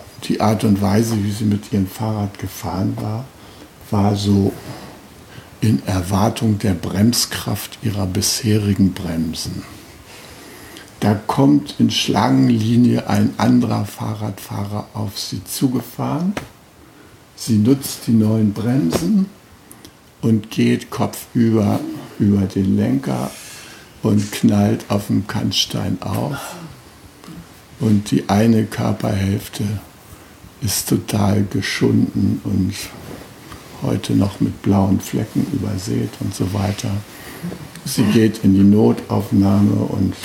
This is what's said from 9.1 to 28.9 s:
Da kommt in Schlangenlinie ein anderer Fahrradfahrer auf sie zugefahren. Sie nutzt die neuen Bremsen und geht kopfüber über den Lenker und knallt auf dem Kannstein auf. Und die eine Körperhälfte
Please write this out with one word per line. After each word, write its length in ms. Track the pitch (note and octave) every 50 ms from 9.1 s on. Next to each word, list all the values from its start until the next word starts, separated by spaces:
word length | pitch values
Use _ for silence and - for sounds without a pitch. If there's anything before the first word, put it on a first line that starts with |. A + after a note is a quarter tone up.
| E2 E2 D#2+ D#2+ D#2 - - - - - - - - - - - - - - - - - - - - - - - - - - - - - - - - -
Da 140 | - G#2 G#2+
kommt 600 | G#2 - - - C#3 C#3 C#3+ D3 C#3+ - - -
in 140 | - A#2+ A2
Schlangenlinie 1160 | G#2 - - - G#2 G2+ A#2 B2+ C3+ C3+ C3 B2+ A#2+ A2+ G#2+ A2+ A#2+ A#2 B2 A#2 A#2 A#2 -
ein 280 | - G#2 G#2 G#2+ - -
anderer 480 | - G#2+ A#2 B2+ B2 A#2+ A2 A2+ A2 G#2
Fahrradfahrer 1000 | G2+ - - A#2+ A2+ A2 G#2 G#2+ G#2+ G#2 G2 - - A2 G#2+ G2+ G2+ G#2 G#2 - - -
auf 260 | G#2+ G#2 G2 - -
sie 240 | - - A#2+ G#2 -
zugefahren. 920 | - - - D3 B2+ B2 B2 A#2+ - - - B2 B2 C3 D#3 F3 F#3+ G3+ - C3+ - - - - - - - - - - - - - - - - - -
Sie 220 | - - - A2+
nutzt 500 | G#2 G#2 A#2+ C#3+ C3+ - - - - -
die 60 | - C3
neuen 400 | A2+ G#2+ G#2+ A2 A2 G#2+ G#2 G#2
Bremsen 760 | - G2+ A#2+ B2+ C#3 E3+ E3 - - D#3+ F3+ A3 G3 F#3+ - - - - - - - - - - - - - - - - - _ -
und 280 | - A#2 A2 G#2+ - -
geht 400 | - - A#2+ A#2+ A#2+ A2+ - -
kopfüber 880 | - - G#2+ G2+ - - - - - B2+ A#2 A2+ A2 A2 G2+ G2+ G#2+ - - - - - - - -
über 240 | - A2+ G2+ G2+ G2
den 340 | F#2+ F#2+ - G2+ G2 F#2+ G2+
Lenker 540 | G#2 G#2 A#2+ B2+ C#3 C3+ - C3 A#2+ B2+ - - - - - - - - - - - - - - -
und 300 | - A2+ G#2 G#2 G2+ -
knallt 540 | - - - A2+ G#2+ G2+ G2+ G#2+ A2+ A2+ - -
auf 180 | - G#2 G2+
dem 200 | - A2 G#2+ G2+
Kannstein 720 | - - G#2 G2+ A2+ F#2+ - - - - A2 G#2 F#2+ - -
auf. 360 | - - A2+ A2+ A#2+ C#3+ C#3+ - - - F3 F3 E3+ D#3 - - - - - - - - - - - - - - - - - - - - - -
Und 300 | - A2 G#2 G2+ G2+ -
die 200 | C3+ - - -
eine 340 | G2+ G2+ A2+ A#2 A2+ A2 G#2+
Körperhälfte 1000 | G#2 - - A#2 A2+